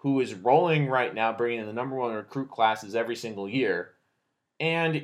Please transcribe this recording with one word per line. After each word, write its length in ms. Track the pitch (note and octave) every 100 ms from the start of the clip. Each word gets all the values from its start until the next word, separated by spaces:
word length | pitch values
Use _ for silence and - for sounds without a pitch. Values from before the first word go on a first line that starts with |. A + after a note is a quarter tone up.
who 200 | C#3 C3+
is 140 | A#2
rolling 540 | G2 A2+ D3+ F3 D#3 C3+
right 260 | C3 A#2+
now, 180 | G#2+ A2+
bringing 280 | A2+ A#2+ A#2
in 60 | G#2+
the 60 |
number 240 | A2+ C3 C3
one 160 | A#2+
recruit 360 | G#2+ G#2 C#3 C3+
classes 440 | - A2 G#2+ G#2
every 220 | A2+ A#2 A2+
single 320 | A#2 G2 G2
year. 460 | C3 A2 F2 - _ _ _ _ _ _ -
And 340 | D#3+ E3 E3 D#3